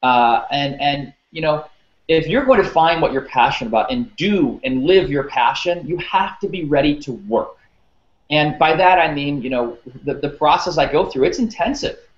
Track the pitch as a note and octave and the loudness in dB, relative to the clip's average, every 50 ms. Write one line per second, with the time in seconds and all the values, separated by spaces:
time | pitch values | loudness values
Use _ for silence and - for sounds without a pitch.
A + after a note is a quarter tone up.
0 | - B2+ B2 B2 A#2+ A#2 A#2 - - - - C#3+ C#3+ C#3 C3+ - C#3+ C#3+ C#3+ C#3+ | 2 2 4 4 4 4 4 2 0 -2 -4 -4 -4 -4 -4 -2 -2 -2 -2 -2
1 | C#3+ - - _ _ _ _ D#3+ D#3+ D#3 D3+ D3+ D#3 - - _ _ _ _ _ | -6 -10 -14 _ _ _ _ -4 -2 -2 -2 -2 -4 -10 -20 _ _ _ _ _
2 | _ _ D#3+ D#3+ D#3 D3 F3 B3 C#4 B3+ C4 G#3+ F#3+ - - E3 D#3+ E3 E3+ E3 | _ _ 0 2 2 2 0 0 4 4 4 4 4 2 2 2 4 4 2 2
3 | D#3 C3 B2 C3+ B2+ - - C3 A#2+ C3+ C#3 - B2+ A2+ A2 A2 - - C3 B2 | 0 0 0 -2 -6 -4 0 2 2 2 2 -2 -6 -2 0 0 0 0 -2 -4
4 | A#2+ A2 - - D#3 G3 G#3 G3 D#3 B2 A2 - - C3 C3 C3 C3 D#3 F#3 F#3+ | -6 -8 -6 -4 -2 0 2 2 2 0 -2 -4 -6 -4 -2 -2 2 4 4 4
5 | F3+ C3 C#3+ C#3+ C3+ - - C3 A#2+ A#2+ - - - F3+ F3 F3 D#3 D3 E3+ F3 | 4 2 -2 -4 -4 -4 0 2 2 2 2 0 -2 -4 -4 -4 -4 -8 -8 -6
6 | F3 - - F#3+ F#3+ G3+ - - - F#3 F3+ F#3 E3 C#3+ D3 C#3 C#3+ D3+ D3 D3 | -6 -2 -2 -2 -2 -2 -6 -8 -8 -6 -6 -6 -4 0 0 2 2 2 0 -2
7 | - - B2 G#2+ G2 G2+ A2+ A2 - - - _ _ _ _ _ _ _ _ _ | -4 -12 -12 -12 -8 -2 -2 -2 -2 -2 -10 _ _ _ _ _ _ _ _ _
8 | _ _ _ _ _ _ D3 D3+ D3+ D3+ D3 - D#3+ D#3 D#3 D3+ F#3 F3+ F#3 F3+ | _ _ _ _ _ _ 0 0 2 0 0 0 2 2 4 4 4 4 6 4
9 | E3 D#3+ D3+ C#3+ C#3+ C#3+ C#3+ C#3 A2+ B2+ C3 B2 A#2+ A#2 A#2 - _ - B2 - | 4 2 0 -4 -4 -4 -4 -4 -4 -4 -2 -2 -2 -4 -6 -12 _ -20 -20 -10
10 | - C#3 C#3 - - C#3 - - D#3 D3 D#3 F3+ - F#3 D#3+ D#3 D3 - C#3 D3+ | -8 -6 -6 -4 -6 -8 -4 0 2 2 2 2 0 -2 0 0 0 2 2 0
11 | F#3+ F#3+ - C3+ C3 E3+ - - B3 A3 - - E3+ - - - - - - - | 0 0 0 0 0 0 2 0 -4 -4 -2 -2 -4 -4 -2 -4 -6 -8 -8 -8
12 | - _ _ | -16 _ _